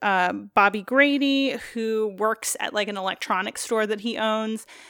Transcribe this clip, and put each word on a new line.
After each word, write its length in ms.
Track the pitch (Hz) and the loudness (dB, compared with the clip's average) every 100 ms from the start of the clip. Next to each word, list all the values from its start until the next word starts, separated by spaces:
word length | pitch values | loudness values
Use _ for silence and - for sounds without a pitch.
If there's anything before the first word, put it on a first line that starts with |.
uh, 320 | 208 190 180 | 0 2 2
Bobby 480 | 202 202 - 202 208 | -2 -2 4 4 2
Grady, 760 | 190 262 285 285 277 269 269 233 - | 0 4 4 4 2 2 0 -2 -8
who 420 | 233 220 220 220 190 | -6 -2 0 -2 0
works 380 | 220 220 - - | -2 0 -4 -4
at, 140 | - | -4
like, 140 | 208 202 | -2 -2
an 100 | 202 | -2
electronics 640 | 190 175 - 190 202 - | -4 -4 -2 -2 -2 -6
store 240 | - 226 214 | -2 0 0
that 160 | 214 | -2
he 160 | 226 226 | -4 -2
owns. 480 | 220 220 220 220 - - - | 0 0 -2 -6 -10 -20 -20